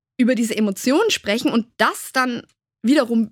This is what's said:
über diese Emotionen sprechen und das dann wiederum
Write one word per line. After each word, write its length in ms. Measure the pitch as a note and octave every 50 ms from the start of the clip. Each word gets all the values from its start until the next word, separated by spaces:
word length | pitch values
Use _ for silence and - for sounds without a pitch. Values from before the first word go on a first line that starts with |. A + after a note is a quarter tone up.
| _ _ _ -
über 180 | B3 A3 C4
diese 200 | G#3+ A#3+ G#3 -
Emotionen 540 | G#3 A3 G#3 F#3+ - - B3 C4+ E4 A#4 A4
sprechen 420 | - - - G3+ G3+ A#3+ B3+ D4
und 140 | - A#3 G#3+ - _ -
das 340 | G#3+ C4+ G4 - - - -
dann 300 | C4+ B3+ B3+ A#3+ - - _ _ _ _ _ _ _ -
wiederum 480 | A3 D4 D#4 B3+ A3 A#3 A3+ A3+ G#3+